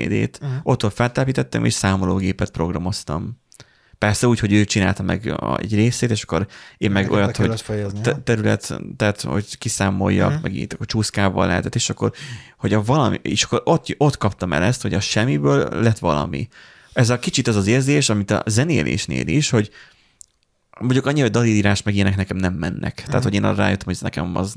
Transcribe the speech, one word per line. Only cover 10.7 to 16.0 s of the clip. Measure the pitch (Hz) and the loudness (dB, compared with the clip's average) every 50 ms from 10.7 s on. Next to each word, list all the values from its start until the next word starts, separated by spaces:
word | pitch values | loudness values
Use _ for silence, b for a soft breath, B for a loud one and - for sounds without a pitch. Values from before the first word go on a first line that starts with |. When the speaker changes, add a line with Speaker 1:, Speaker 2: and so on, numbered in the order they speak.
| - | -8
Speaker 1:
akkor | - 107 | -10 -8
csúszkával | - - 110 104 - - 110 101 95 95 98 92 | -4 -2 -2 -2 0 0 0 0 0 2 2 0
lehetett, | 92 87 92 92 92 - | 2 2 0 -2 -2 -2
és | 123 - - | -2 -2 -2
akkor, | - - - 110 B B 147 139 120 B B B B B | -2 -2 -2 -2 B B -12 -14 -14 B B B B B
hogy | - 101 101 | -2 0 0
a | 107 101 | 2 2
valami, | 110 135 156 131 98 92 - - | 2 2 2 2 2 0 -2 -4
és | - 76 101 - | -4 -2 -2 -2
akkor | - - - - | 0 -2 -2 2
ott, | - 160 160 - - - - | 2 2 2 0 -4 -2 0
ott | 147 147 - - | 0 0 2 0
kaptam | - 104 - - 92 90 76 | -2 -2 -2 -2 -2 -2 0
el | 73 90 | 2 2
ezt, | 104 127 - - | 2 0 0 -2
hogy | 104 - | -2 -2
a | - | -2
semmiből | 98 - - 107 107 131 147 147 143 143 143 139 - - - 80 113 | -2 0 0 0 0 2 0 0 2 2 2 2 0 0 -2 0 2
lett | 117 107 | 2 2
valami. | - | 2